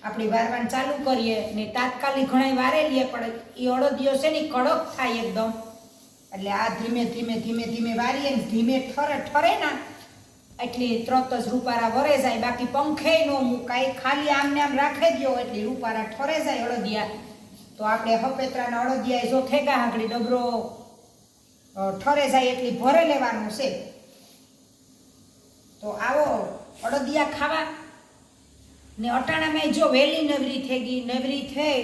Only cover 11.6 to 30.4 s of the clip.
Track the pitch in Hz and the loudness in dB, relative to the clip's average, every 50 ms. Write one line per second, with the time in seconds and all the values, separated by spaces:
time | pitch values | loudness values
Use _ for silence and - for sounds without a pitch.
11.6 | - 247 233 233 226 226 220 254 294 302 294 269 220 247 233 226 226 247 240 233 | -2 0 0 0 0 2 2 2 4 4 4 4 4 2 0 0 -2 -2 -2 -2
12.6 | 254 247 - 277 285 302 302 - - 311 330 320 320 294 277 262 262 240 240 247 | -4 -2 0 0 0 0 -2 0 2 4 4 4 4 4 2 0 2 0 0 -2
13.6 | - - 240 247 262 262 262 - - 262 285 294 294 294 285 277 285 285 285 294 | -4 -4 -2 0 0 -2 -2 -2 -2 -2 0 0 2 2 2 2 2 2 2 2
14.6 | 294 285 277 269 285 294 285 - 330 330 - - 277 269 254 247 247 - 214 208 | 2 2 2 2 2 2 2 4 4 4 4 4 0 0 0 0 -2 -4 -4 -4
15.6 | 214 254 262 247 240 226 226 220 214 - - - 277 294 320 311 277 294 262 233 | -4 -4 -4 -4 -4 -4 -4 -4 -4 -6 -6 -4 -2 -2 0 0 0 0 -2 -2
16.6 | 233 240 233 233 190 208 214 214 202 - 214 220 - - - - - - - - | -2 -2 -2 -2 -2 -2 -2 -2 -4 -4 -6 -10 -14 -16 -18 -20 -20 -20 -20 -20
17.6 | - - - - 214 214 214 226 - 226 226 226 262 262 262 - 262 262 - 254 | -20 -20 -12 -4 0 0 0 0 2 2 2 2 2 0 -2 -2 -4 -4 -2 -4
18.6 | 240 240 233 233 247 247 262 220 208 240 247 240 233 220 254 262 262 - - 294 | -4 -2 -2 0 0 0 0 0 0 0 0 0 0 2 2 2 2 4 2 2
19.6 | 285 285 277 247 240 233 - 226 220 208 226 240 220 240 247 247 240 240 233 220 | 2 4 2 2 2 0 0 0 -2 -2 -2 -2 0 0 0 0 0 0 -2 -2
20.6 | - - - - - - - - - - - - - _ _ _ _ _ _ _ | -4 -6 -10 -14 -18 -20 -20 -20 -20 -20 -20 -20 -20 _ _ _ _ _ _ _
21.6 | _ - - 196 196 196 190 190 - 277 285 294 285 254 254 262 254 247 247 247 | _ -18 -8 -4 -4 -4 -4 -2 2 2 4 4 4 4 4 4 4 4 0 0
22.6 | 254 233 - - 220 254 294 330 330 311 285 269 247 240 226 214 214 208 - - | -2 -2 -2 2 2 6 6 6 6 6 4 2 2 0 -2 -2 -4 -6 -6 -4
23.6 | 269 240 185 - - - - - - - - - - - - - - - _ _ | -4 -4 -4 -4 -10 -12 -16 -20 -20 -20 -20 -20 -20 -20 -20 -20 -20 -20 _ _
24.6 | - _ - _ - _ - - - - - - - - - - - - - - | -20 _ -20 _ -20 _ -20 -20 -20 -20 -20 -20 -20 -20 -20 -20 -20 -20 -20 -20
25.6 | - - - - - 214 - - 214 240 269 302 302 285 - 202 - - - - | -20 -20 -20 -12 -10 -10 -6 -4 -2 0 2 2 4 2 2 -2 -2 -6 -8 -12
26.6 | - - - - - 226 247 285 254 240 294 302 285 - - - 285 302 320 320 | -16 -18 -18 -8 -4 -2 -2 0 -2 0 2 2 2 2 0 -2 -2 -2 0 -2
27.6 | 320 311 311 - - - - - - - - - - _ _ _ - - - - | -4 -4 -8 -12 -16 -18 -20 -20 -20 -20 -20 -20 -20 _ _ _ -20 -20 -20 -20
28.6 | - - - - - - - - 220 240 240 254 254 - 320 320 311 311 311 311 | -20 -20 -20 -20 -20 -20 -12 -6 -4 0 0 0 0 0 0 0 0 0 0 0
29.6 | 311 294 - - 320 285 247 254 285 302 320 320 311 294 294 277 | 0 0 2 4 4 4 6 6 4 4 4 0 0 0 0 0